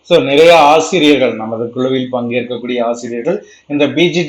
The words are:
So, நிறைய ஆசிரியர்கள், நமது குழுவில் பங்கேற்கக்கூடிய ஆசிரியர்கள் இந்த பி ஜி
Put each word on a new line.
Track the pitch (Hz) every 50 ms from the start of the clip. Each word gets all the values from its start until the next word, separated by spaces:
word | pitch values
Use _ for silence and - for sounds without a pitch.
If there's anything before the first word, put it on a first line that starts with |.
| _ _
So, | 175 160 135 135
நிறைய | 139 143 160 165 170 165 147 143 151
ஆசிரியர்கள், | 160 156 - 196 180 151 147 147 131 131 120 110 110 110
நமது | 113 117 113 120 113 - 123
குழுவில் | 127 131 135 131 127 123 127 120
பங்கேற்கக்கூடிய | 120 120 120 123 117 120 123 117 120 123 127 120 117 117
ஆசிரியர்கள் | 120 117 120 117 120 120 117 156 190 208 - - - _ _ _
இந்த | 143 143 147 135 123
பி | 147 170 175 151 175
ஜி | 170